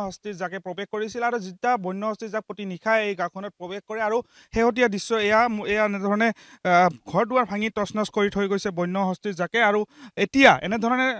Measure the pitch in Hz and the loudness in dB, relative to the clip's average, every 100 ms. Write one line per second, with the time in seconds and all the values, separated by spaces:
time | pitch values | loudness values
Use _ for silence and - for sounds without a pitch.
0 | 196 180 208 185 180 190 185 175 202 214 | -6 -8 -12 -8 -8 -8 -10 -10 -8 -6
1 | 214 233 233 240 185 180 240 247 185 190 | -6 -4 -4 -4 -6 -4 0 0 -2 -6
2 | 214 208 220 214 - 202 202 175 220 220 | -6 -6 -8 -8 -10 -10 -10 -6 0 2
3 | 208 190 180 190 202 - 175 196 - 220 | 0 -2 -4 -6 -14 -12 -12 -12 -10 -4
4 | 214 226 - _ - 220 233 233 247 196 | -2 -2 -4 _ -8 0 2 4 2 0
5 | - 226 208 214 240 214 202 208 214 202 | -2 0 4 4 4 0 -2 0 0 0
6 | 196 208 226 202 - - 180 175 180 123 | -2 2 0 0 -8 -6 2 6 4 2
7 | - 170 220 254 208 202 214 214 208 214 | -4 0 2 2 0 -2 -4 -2 -4 -2
8 | 208 - 202 196 196 196 208 170 175 190 | -4 0 0 0 0 -2 -2 -4 -2 -2
9 | 190 185 208 175 175 226 214 208 208 - | -2 -2 -6 -4 -2 2 2 2 -2 -8
10 | 262 - 196 262 262 160 180 226 226 254 | -12 -2 0 6 8 8 2 -2 0 0
11 | 262 226 | 0 -2